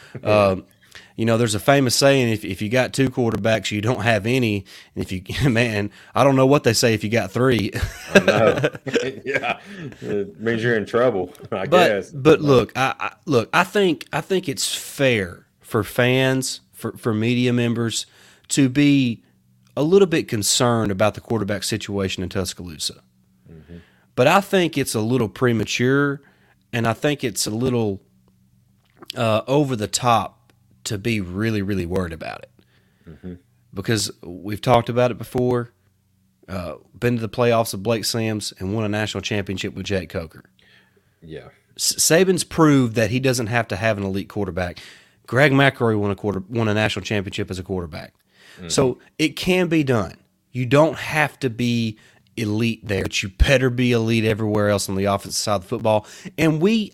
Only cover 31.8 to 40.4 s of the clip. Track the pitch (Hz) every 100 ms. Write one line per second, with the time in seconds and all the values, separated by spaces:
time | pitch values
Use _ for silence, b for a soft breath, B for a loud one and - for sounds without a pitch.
31.8 | 85 92 90 80 - 50 - _ b b
32.8 | b b - 76 92 87 _ _ _ 92
33.8 | 95 110 101 - - 87 90 104 - 123
34.8 | 113 120 123 101 117 131 123 123 120 _
35.8 | _ _ _ _ _ _ - 95 87 67
36.8 | _ - 120 120 110 - 120 113 113 104
37.8 | 104 117 98 117 110 107 - - 95 107
38.8 | 107 104 104 101 - 107 95 95 101 -
39.8 | 95 98 85 95 82 -